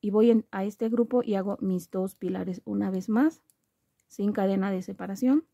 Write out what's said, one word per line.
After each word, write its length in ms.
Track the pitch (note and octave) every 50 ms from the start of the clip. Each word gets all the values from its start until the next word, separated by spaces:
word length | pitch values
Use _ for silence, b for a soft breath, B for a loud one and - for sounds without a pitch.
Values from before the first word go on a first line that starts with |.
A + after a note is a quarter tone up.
y 100 | - G#3
voy 200 | G3 G#3+ A3 A#3
en, 160 | A3+ A3 A3 _
a 140 | - G3 F#3+
este 240 | G#3 G3+ _ A#3 A3+
grupo 340 | A3+ A#3 A#3+ A3+ - B3 A#3+
y 120 | - G#3
hago 240 | G3 F#3 G3+ G3+ -
mis 300 | - F#3+ F#3 F3+ F3 -
dos 240 | - F#3+ F#3 F#3+ -
pilares 480 | _ - F3+ F#3+ F#3 F#3 F#3 F3+ - _
una 260 | - G#3 G3+ G3+ G3
vez 180 | F#3+ F#3 F#3+ -
más, 340 | G#3+ A3+ C4+ D#4+ D#4+ _ _ _ _ _ _ _ _ _ _ _ _ _ _ _ -
sin 200 | - G3+ G3+ G#3
cadena 380 | G#3+ G3 F#3+ F#3+ F#3+ F#3+ G3+
de 120 | G3 F#3 F#3+
separación. 640 | - G3 - F3+ F#3+ G3 G3 - B3+ C4+ D4+ E4 _